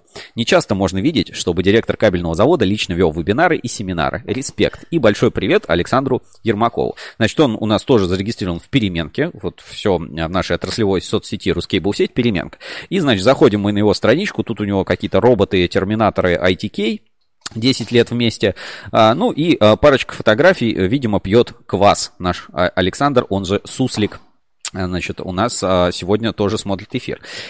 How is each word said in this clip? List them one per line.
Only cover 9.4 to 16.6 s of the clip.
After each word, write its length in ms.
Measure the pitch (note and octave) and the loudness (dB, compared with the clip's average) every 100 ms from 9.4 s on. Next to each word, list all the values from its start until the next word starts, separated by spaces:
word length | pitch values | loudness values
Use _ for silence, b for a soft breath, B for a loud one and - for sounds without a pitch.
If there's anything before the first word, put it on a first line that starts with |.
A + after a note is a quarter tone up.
| F#2 - | -10 -12
все 380 | - - G#2+ F2 | -16 -6 -2 -2
в 120 | D#2+ | -2
нашей 460 | D2+ E2 F2+ - F2 | -6 -4 -2 -2 -4
отраслевой 440 | F#2 G#2 G2+ F#2 | -4 -2 0 0
соцсети 520 | - G#2+ - G#2 F#2+ | -2 -6 -6 -6 -4
Рускейбл 420 | E2+ - G2 F2+ | -4 -2 -2 -2
сеть 180 | - F#3+ | -2 -2
Переменка. 460 | - A#2+ F2+ - - B B B | 0 0 -2 -6 -14 B B B
И, 100 | F#3 | -2
значит, 240 | C#3+ G2 | 0 2
заходим 380 | G2 C#3 C#3+ G#2 | 2 4 4 4
мы 100 | G2+ | 0
на 80 | G2+ | 2
его 160 | G#2 | 2
страничку. 480 | F#2+ G#2 C#3+ G#3 - | 2 2 2 0 -6
Тут 180 | - A2 | -6 -4
у 40 | |
него 200 | G#2 G2 | -2 -2
какие-то 360 | F2+ F2+ G2+ F#2+ | 0 -4 -2 2
роботы, 480 | A#2 A2 G2 F#2+ F2 | 4 4 2 2 0
терминаторы, 680 | - F#2+ A2 G#2 F#2+ F#2 F2 | 0 -2 0 0 2 0 2
I 200 | F2+ | 2
T 120 | F#2 | 0